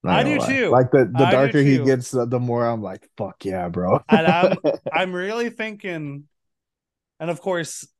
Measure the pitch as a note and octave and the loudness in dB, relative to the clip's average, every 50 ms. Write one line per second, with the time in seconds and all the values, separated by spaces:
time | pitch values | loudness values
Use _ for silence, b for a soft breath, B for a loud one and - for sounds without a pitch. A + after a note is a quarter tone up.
0 | - - F2+ G#3 B3 - D4 - - - C4+ C4+ A#3+ F3 A#2+ B2+ B2+ A#2+ - C#3 | 0 0 0 2 2 2 0 0 0 0 0 0 2 4 4 4 4 4 4 4
1 | B2+ G2 A#2 B2 C3+ F3+ G3 G#3 C#3 C3 A2+ D3 C#3 C#3+ C3+ B2+ C#3 C3+ C3 B2 | 4 4 4 2 4 4 6 4 4 4 4 4 4 4 4 4 4 2 2 0
2 | B2 - - B2+ A#2+ A#2+ B2+ B2 B2 B2 A#2+ A#2+ A#2+ A#2 A#2 A2 G#2 F#2 F#2+ F#2+ | -2 -4 -4 -2 -2 -2 -2 -4 -2 -2 -2 0 0 -2 -2 -4 -6 -10 -12 -14
3 | _ _ _ - G#2+ F#2+ - _ - G2 - F#2 F2 F2 - - F3+ F3+ - - | _ _ _ -10 -10 -10 -10 _ -8 -6 -6 -6 -6 -4 -4 -4 0 0 0 0
4 | - - - D#3+ D#3+ D#3+ D#3+ E3+ F#3 F#3 F#3+ - - D3+ - - _ C3 D3 E3 | 2 2 2 4 4 2 2 4 2 2 0 0 0 -2 -2 -2 _ -4 -2 -2
5 | F#3+ F#3 F3+ F3+ F3+ G3 A3 A#3 A#3+ A#3 A#3 - G#3+ A3 G#3+ G#3 - F#3+ F3 D#3 | -2 -2 -4 -6 -6 -4 -4 -4 -4 -6 -6 -8 -10 -10 -10 -10 -10 -10 -8 -8
6 | D3+ C#3+ C#3+ C#3+ D3 _ _ _ _ _ _ _ _ _ _ _ _ _ _ _ | -8 -10 -12 -14 -16 _ _ _ _ _ _ _ _ _ _ _ _ _ _ _
7 | _ _ _ _ D#3+ E3+ E3+ E3 - F#3+ F3+ E3+ D#3+ - - - - _ _ | _ _ _ _ -6 -6 -6 -6 -4 -4 -4 -4 -4 -8 -12 -16 -18 _ _